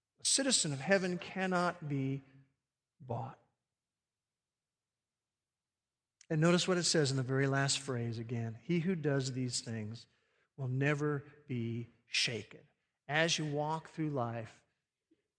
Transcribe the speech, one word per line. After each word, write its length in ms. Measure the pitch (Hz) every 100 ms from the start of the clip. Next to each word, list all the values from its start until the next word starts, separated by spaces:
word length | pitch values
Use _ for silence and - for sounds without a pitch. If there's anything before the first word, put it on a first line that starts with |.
| _ _
A 40 | -
citizen 480 | - 269 - 160
of 60 | 135
heaven 380 | 143 196 180 180
cannot 680 | - 190 185 185 175 170 147
be 360 | 139 135 135 - - - _ _ _ _ _
bought. 400 | 123 123 123 - _ _ _ _ _ _ _ _ _ _ _ _ _ _ _ _ _ _ _ _ _ _ _ _ _ _ _ _ -
And 120 | 156
notice 260 | 170 175 -
what 100 | 175
it 60 |
says 260 | 165 165 135
in 80 | 135
the 60 |
very 240 | 127 135 139
last 320 | 135 139 -
phrase 400 | - 123 117 113
again. 400 | 117 120 113 113
"He 160 | - 175
who 160 | 170 180
does 360 | 147 139 131
these 300 | 127 127 -
things 440 | 120 113 107 117 - _ _ _ _ -
will 100 | 127
never 560 | 127 143 147 151 143 - - -
be 420 | 120 117 117 117 _ _
shaken." 520 | - 139 113 - - - _ _ _ -
As 300 | 151 165 160
you 80 | 151
walk 460 | 147 151 160 -
through 180 | - 151
life, 420 | 139 117 117 113 - _ _ _ _ _ _ _